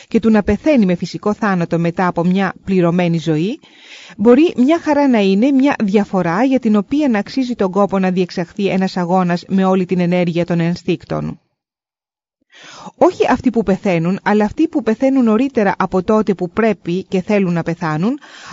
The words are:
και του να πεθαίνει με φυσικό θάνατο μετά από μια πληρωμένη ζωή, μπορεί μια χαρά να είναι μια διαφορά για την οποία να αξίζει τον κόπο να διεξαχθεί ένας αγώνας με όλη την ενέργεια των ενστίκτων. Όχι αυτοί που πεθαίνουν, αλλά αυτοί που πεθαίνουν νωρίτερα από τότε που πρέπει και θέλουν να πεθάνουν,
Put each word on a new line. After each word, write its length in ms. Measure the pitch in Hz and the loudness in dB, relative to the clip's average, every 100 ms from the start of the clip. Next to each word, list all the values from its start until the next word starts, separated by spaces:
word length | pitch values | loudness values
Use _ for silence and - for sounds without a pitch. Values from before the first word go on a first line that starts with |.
| - | -4
και 120 | 226 | -2
του 100 | 226 | 2
να 140 | 214 | 2
πεθαίνει 420 | 202 202 311 285 190 | 2 0 2 2 2
με 100 | 175 | 0
φυσικό 380 | 175 - 208 | -4 -6 -6
θάνατο 460 | 208 214 185 170 170 | -2 -2 -2 0 -2
μετά 280 | 170 170 180 | -2 0 -2
από 160 | 175 | 0
μια 300 | 170 185 190 - - | 0 0 -2 -6 -2
πληρωμένη 520 | 190 170 180 175 170 | 0 2 2 0 -2
ζωή, 420 | 156 151 180 302 - - - - - - | -2 -2 -2 -6 -12 -20 -20 -20 -18 0
μπορεί 360 | 208 247 339 - | 4 6 4 2
μια 220 | 254 330 | 2 2
χαρά 280 | 311 285 285 | 0 2 2
να 120 | 233 | 4
είναι 320 | 196 196 262 | 2 2 2
μια 240 | 269 277 - | 2 2 0
διαφορά 600 | 208 208 202 190 170 175 | 0 0 0 -2 0 0
για 160 | 269 262 | 0 0
την 160 | 226 208 | 2 0
οποία 340 | 190 285 294 | 0 -2 0
να 100 | 214 | 0
αξίζει 360 | 208 - 247 233 | -2 -4 -4 -2
τον 160 | 196 | -2
κόπο 280 | 185 202 196 | 0 0 0
να 120 | 185 | 0
διεξαχθεί 560 | 180 175 - 170 - 196 | -2 -4 -4 -8 -4 -2
ένας 300 | 190 190 - | 0 -2 -2
αγώνας 460 | 175 185 175 175 - | -2 0 0 -2 -2
με 180 | 190 185 | 0 2
όλη 200 | 190 180 | 0 0
την 140 | 180 | -2
ενέργεια 460 | 175 180 180 170 170 | 0 0 0 -2 -2
των 140 | 170 | -2
ενστίκτων. 800 | 165 175 - 165 - 156 151 - _ _ _ _ _ _ _ _ _ _ _ - - - - - | -2 -4 -4 -6 -4 -8 -8 -12 _ _ _ _ _ _ _ _ _ _ _ -20 -20 -20 -12 0
Όχι 320 | 320 - 427 | 0 2 0
αυτοί 200 | 247 262 | 0 0
που 140 | 226 | -2
πεθαίνουν, 560 | 202 190 202 175 165 190 | -2 -2 0 -2 -2 -2
αλλά 220 | - 208 208 | 0 0 0
αυτοί 220 | - 330 | 0 -2
που 160 | 311 | -2
πεθαίνουν 400 | 226 220 269 269 | -2 0 0 2
νωρίτερα 500 | 233 214 269 240 196 - | 2 2 0 0 -2 -2
από 260 | 190 185 | -2 -2
τότε 300 | 180 214 214 | 0 0 0
που 160 | 185 180 | -2 -4
πρέπει 540 | - 220 202 - 180 | -2 -2 -2 -4 -6
και 180 | - 190 | -4 -6
θέλουν 320 | - 208 185 | -2 0 0
να 100 | 170 | -2
πεθάνουν, 560 | 160 165 165 156 196 294 - - - | -4 -4 -4 -2 -2 -4 -10 -20 -18